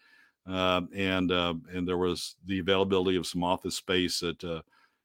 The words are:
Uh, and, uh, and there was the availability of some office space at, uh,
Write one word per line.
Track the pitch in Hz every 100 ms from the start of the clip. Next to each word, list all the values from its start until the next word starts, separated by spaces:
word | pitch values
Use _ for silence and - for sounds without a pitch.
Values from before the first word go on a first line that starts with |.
| _ - _ _ 92
Uh, | 92 92 92 90
and, | 98 98 92 90
uh, | 90 87 82 78
and | 92 90
there | 90
was | 90 85 - - 87
the | 98
availability | 87 95 98 95 92 92
of | 80
some | 87
office | 85 92 92
space | - - 90 87 -
at, | 87 78
uh, | 87 80 - _ _ _